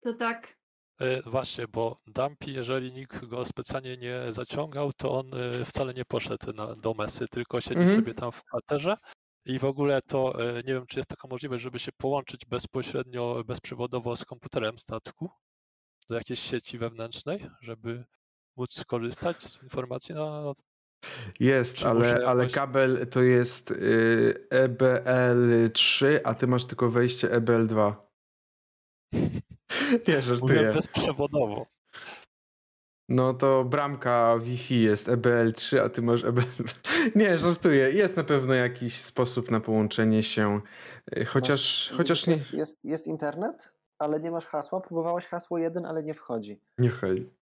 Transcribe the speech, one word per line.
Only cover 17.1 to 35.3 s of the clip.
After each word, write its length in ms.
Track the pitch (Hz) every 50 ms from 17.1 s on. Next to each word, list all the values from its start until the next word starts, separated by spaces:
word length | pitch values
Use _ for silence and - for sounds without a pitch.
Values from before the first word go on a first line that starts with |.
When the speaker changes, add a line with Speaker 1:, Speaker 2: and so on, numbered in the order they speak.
| 120 - - 143 175 202 - - - _
Speaker 2:
żeby 440 | 117 113 113 110 113 117 117 120 123 - _ _ _ _ _ _ _ _ _
móc 160 | 127 127 - -
skorzystać 680 | - - - - 120 117 120 127 - - 170 170 - -
z 200 | - - - 135
informacji 520 | 131 - 135 127 123 123 131 - - 165
na 380 | 151 151 151 151 151 147 143 139 - _ _ _ _ _ _ _ _ - - - 127 117 101 92 -
Speaker 3:
Jest, 360 | - 127 135 131 120 123 -
Speaker 2:
czy 100 | - -
Speaker 3:
ale, 120 | 117 113 117
Speaker 2:
muszę 300 | 120 120 120 120 123 127
Speaker 3:
ale 140 | 123 123 123
Speaker 2:
jakoś 120 | 127 127
Speaker 3:
kabel 520 | 143 139 135 123 135 135 131 131 - 123
to 160 | 127 - 131 127
jest, 480 | 127 127 123 123 123 - - - -
y, 760 | - - - 113 113 113 113 113 113 113 117 110 - - - -
E 180 | 127 131 131 127
B 380 | 120 - 131 127 127 - -
L 640 | 127 127 127 127 123 120 123 123 120 117 113 113 113 113
trzy, 480 | - - - - - 135 139 151 139 -
a 100 | 127 117
ty 120 | - -
masz 180 | 123 127 120 123
tylko 260 | - 117 - 131 117
wejście 420 | 113 120 123 123 123 - - - -
E 80 | 120
B 140 | 117 117 117
L 120 | 113 113
dwa. 340 | 107 113 110 107 104 104 - - _ _ _ _ _ _ _ _ _ _ _ _ _ _ _ _ _ _ _ _ _ -
<laughs> 960 | - - - - - - _ - - _ _ - - 277 285 254 233 - -
Nie, 140 | 160 139 127
żartuję. 380 | 123 123 123 127 131 127 113
Speaker 2:
Mówię 120 | 110 110 110
bezprzewodowo. 960 | - - - - - - - 139 135 143 143 143 147 127 104 104 - - - _ _ _ _ - - - - - - - _ _ _ _ _ _ _ _ _ _ _ _ _ _ _ _ -
Speaker 3:
No 260 | 123 127 127 127 127
to 300 | 127 139 135 135 131 127
bramka 760 | 123 135 143 143 143 143 - - 127 123 120 117 117 117 117
Wi-Fi 440 | 113 120 123 120 123 - 127 120 113
jest 260 | 107 104 104 - -
E 80 | 123
B 240 | 120 113 123